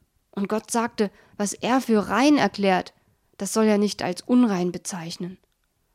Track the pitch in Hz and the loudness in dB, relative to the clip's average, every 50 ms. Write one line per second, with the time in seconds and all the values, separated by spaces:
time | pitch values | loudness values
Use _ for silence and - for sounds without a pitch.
0 | _ _ _ _ _ _ _ 196 196 - 214 220 - - - 233 226 233 - - | _ _ _ _ _ _ _ -6 -6 -4 -4 -6 -6 -4 -4 -2 -2 -2 -2 -2
1 | 214 190 - _ _ _ _ - 208 196 - - - 202 247 269 247 - 226 208 | -2 -2 -4 _ _ _ _ -6 -6 -6 -4 -4 -2 0 0 0 2 2 2 2
2 | 185 190 190 220 269 302 302 269 - 196 - - 196 190 185 175 - - - _ | 2 0 0 2 4 4 4 4 2 0 0 0 0 2 2 0 0 -4 -12 _
3 | _ _ _ _ _ _ _ - 196 185 - 220 220 220 208 202 208 202 - - | _ _ _ _ _ _ _ -12 -10 -4 0 2 2 4 4 4 2 0 -2 -4
4 | - 160 180 - - - 247 247 247 220 196 175 180 180 175 175 - - 196 175 | -4 -6 -6 -6 -2 2 4 4 4 4 2 0 0 -2 -4 -6 -8 -10 -10 -10
5 | 165 170 - - 185 175 185 - _ _ _ _ _ _ _ _ _ _ _ | -10 -12 -10 -10 -10 -12 -12 -16 _ _ _ _ _ _ _ _ _ _ _